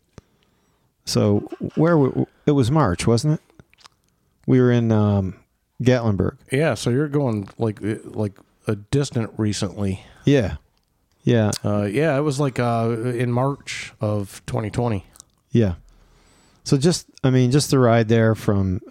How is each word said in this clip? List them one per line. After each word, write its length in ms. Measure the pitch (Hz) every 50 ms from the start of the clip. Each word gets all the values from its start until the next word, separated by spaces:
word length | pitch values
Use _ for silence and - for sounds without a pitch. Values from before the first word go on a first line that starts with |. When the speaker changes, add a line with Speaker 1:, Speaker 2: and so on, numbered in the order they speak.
| _ _ _ - - _ _ _ _ _ _ _ _ _ _ _ _ _ _ _ _
Speaker 1:
So 360 | - - 120 107 104 104 104 - - 339 - - - -
where 220 | - 156 170 175 156
we, 260 | 139 127 - 135 131 - _ _ _
it 60 | - 151
was 180 | 139 123 107
March, 360 | 147 160 143 98 87 - -
wasn't 280 | 120 117 117 - 151 151
it? 60 | - _ _ _ - - _ _ _ - - _ _ _ _ _ _ _ _ _ _ _
We 140 | - 131 127
were 100 | 127 123
in, 200 | 120 120 117 113 110
um, 440 | 107 107 104 101 101 95 92 - - _ _ _ _ _ _ _ - 120
Gatlinburg. 540 | 123 127 127 117 113 101 90 92 - - - _ -
Speaker 2:
Yeah, 240 | - 135 160 156 113
so 160 | - - 127
you're 180 | 120 131 156 147
going, 400 | 139 147 143 123 110 104 98 - - -
like, 240 | 113 113 104 - -
uh, 140 | 104 110 - -
like, 340 | - - 104 107 101 92 - - _ _ _ _ -
a 80 | 110
distant 540 | 101 104 - - 139 143 - - 123 110 - -
recently. 680 | - 110 107 101 - 110 95 - 104 101 98 95 - - - - - -
Speaker 1:
Yeah, 320 | 139 143 139 107 82 76 - _ _ _ _ _ _ _ _ _ _ _ _ -
yeah. 260 | 135 123 117 107 104 - - -
Speaker 2:
Uh, 180 | 107 104 104 104
yeah, 340 | 104 98 135 151 165 139
it 40 | 135
was, 180 | 151 151 135 135
like, 180 | 147 135 - -
uh, 380 | 120 117 117 117 113 113 117 110 113
in 280 | 127 123 117 127 120 120
March 600 | 120 131 139 143 - - - - - - - - -
of 420 | - 107 104 104 98 95 - - -
twenty 240 | - 127 117 113 104
twenty. 340 | - 123 120 120 110 95 - _ _ - - _ _ _ _ _
Speaker 1:
Yeah. 240 | - 120 110 95 85 - - - _ _ _ _ _ _ _ _ _ _ _ _ _ _ -
So 120 | - 147
just, 320 | 139 127 180 165 - - _ _ - -
I 60 | 131
mean, 200 | 127 127 127 123
just 220 | 127 147 131 - 147
the 80 | 135
ride 260 | 127 117 113 117 113 107
there 280 | 117 117 113 113 110
from, 440 | - - - 104 98 98 95 92 - - -